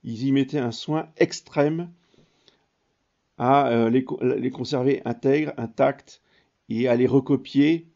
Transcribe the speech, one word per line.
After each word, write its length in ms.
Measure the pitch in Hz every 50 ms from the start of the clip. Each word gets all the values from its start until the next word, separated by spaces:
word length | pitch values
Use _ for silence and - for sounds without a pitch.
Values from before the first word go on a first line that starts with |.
| -
ils 220 | 120 113 107 127
y 60 | 139
mettaient 260 | 135 139 135 135 147
un 140 | 147 123 117
soin 380 | 113 - - - 151 156 160 - _
extrême 720 | - 170 165 - - _ - - 147 143 151 160 165 175 175 - _ _ _ _ _ _ _ _ _ _ _ _ _ _ _ _ _ _ _ _ _ _ _ _ _ _ _ _
à, 320 | - 120 123 139 143 139 120
euh, 200 | 117 117 113 113
les 140 | 117 131 131
co-, 180 | - - -
les 300 | 123 127 - - 120 123
conserver 500 | 127 - 127 - 147 127 127 139 135 - -
intègres, 480 | 120 117 - - 135 135 151 151 151 -
intactes, 640 | - 113 113 113 - 135 139 139 131 _ - - _ _ _ _ _ _ _ _ _ _ _
et 180 | 110 113 123
à 80 | 127 120
les 120 | 120 127
recopier 800 | 127 131 139 131 - 143 127 127 - - 135 143 151 165 170 165 _ _